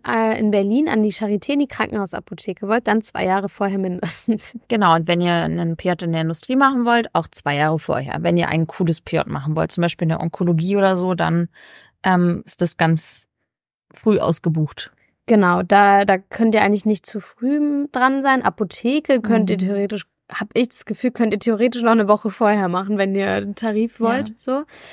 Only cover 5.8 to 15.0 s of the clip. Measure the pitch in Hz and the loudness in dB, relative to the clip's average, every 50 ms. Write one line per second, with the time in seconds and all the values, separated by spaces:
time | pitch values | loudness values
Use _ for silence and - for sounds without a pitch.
5.8 | - 180 175 170 175 170 165 160 160 160 165 - - - 254 269 277 269 269 247 | -2 -2 -2 -2 -2 -2 -2 -2 -2 -4 -4 -6 -6 -2 0 2 2 2 2 0
6.8 | 240 240 233 233 226 - - 170 165 - - - - 147 143 143 151 156 160 156 | 2 2 2 2 0 0 -2 -4 -4 -4 -8 -6 -4 -2 0 2 2 2 0 0
7.8 | - - 151 - 139 135 - 151 170 170 170 175 170 - - 160 160 160 - - | -2 -2 -4 -4 -4 -6 -6 -4 0 0 2 2 2 0 0 0 -2 -2 -2 -2
8.8 | 185 165 160 - - - 165 160 147 - 151 143 135 147 156 160 160 160 - - | 0 0 0 -2 -4 -4 -2 -2 -2 -2 -6 -6 -4 -4 -2 -2 -2 -2 -2 -2
9.8 | 170 170 - - 175 160 160 - - 170 - - 180 175 170 156 165 185 202 202 | -2 -2 -2 -2 -2 -2 -2 -2 -4 -6 -4 -2 0 0 2 0 0 0 2 2
10.8 | 196 190 190 180 180 185 180 170 165 160 165 170 170 170 _ - - - - - | 2 2 2 0 0 -2 -2 0 0 0 0 0 -2 -4 _ -14 -20 -20 -20 -20
11.8 | - _ _ _ - 190 185 180 175 175 170 - - - - - 180 170 - - | -20 _ _ _ 0 2 4 4 4 2 0 -2 -6 -10 -4 -4 -4 -4 0 0
12.8 | 175 160 165 160 - - - - - _ _ _ _ _ _ _ _ _ _ _ | 2 2 2 0 -2 -6 -10 -12 -16 _ _ _ _ _ _ _ _ _ _ _
13.8 | _ _ - - - 220 214 - - - 165 - - 170 156 160 156 143 - - | _ _ -20 -2 0 2 2 2 2 0 -2 -2 -2 -2 0 0 -2 -4 -4 -10
14.8 | - - _ _ | -16 -16 _ _